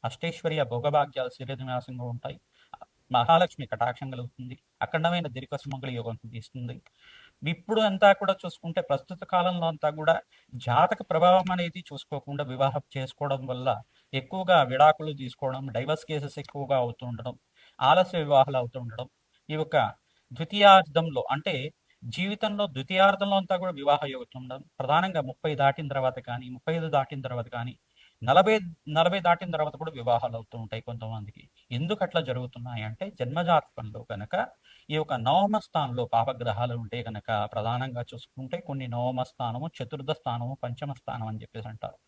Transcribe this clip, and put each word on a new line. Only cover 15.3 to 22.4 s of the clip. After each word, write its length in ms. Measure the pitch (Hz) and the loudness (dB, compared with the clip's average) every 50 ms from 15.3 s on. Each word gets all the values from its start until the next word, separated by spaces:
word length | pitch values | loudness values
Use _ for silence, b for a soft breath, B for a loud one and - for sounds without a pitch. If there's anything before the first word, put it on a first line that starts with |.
| - _ - 131 131 135 135 135 107 | -10 _ -6 -4 -4 -4 -8 -6 -6
డైవర్స్ 280 | 120 131 147 156 151 - - | -4 -2 -2 -4 -4 -4 -6
కేసెస్ 280 | 156 147 139 - - 151 139 | -6 -6 -6 -6 -10 -12 -14
ఎక్కువగా 320 | - - 143 135 127 139 131 123 | -12 -10 -10 -2 0 2 2 2
అవుతూ 200 | 120 120 _ 127 123 | 0 -4 _ -10 -10
ఉండడం, 240 | 120 110 117 123 123 - _ _ b b b b b b | -8 -8 -8 -10 -12 -12 _ _ b b b b b b
ఆలస్య 460 | 131 135 151 180 185 180 - 175 151 | 4 6 6 6 4 2 0 -4 0
వివాహాలు 340 | 143 147 135 131 135 139 131 | 4 6 6 6 6 2 -2
అవుతూ 160 | 123 120 - 131 123 | -2 -2 -8 -10 -10
ఉండడం, 240 | 117 110 110 127 - _ _ _ _ _ _ _ - | -10 -10 -10 -12 -12 _ _ _ _ _ _ _ -8
ఈ 80 | 151 156 | -4 -4
యొక్క 160 | 156 156 - 147 117 101 - _ _ _ _ _ _ _ | -4 2 2 2 2 2 -2 _ _ _ _ _ _ _
ద్వితీయార్థంలో 920 | 123 120 160 - 202 208 202 202 196 190 175 156 139 165 165 165 139 127 - - 131 | -10 -10 -8 -6 2 8 10 12 12 12 8 6 0 0 0 2 -2 -2 -2 0 -2
అంటే 220 | 143 160 - 170 131 131 151 - _ _ _ _ _ | -2 -2 -4 -4 -4 -6 -8 -12 _ _ _ _ _
జీవితంలో 600 | - 123 - - 180 196 208 208 | -14 -10 -6 -4 -4 -4 -2 -4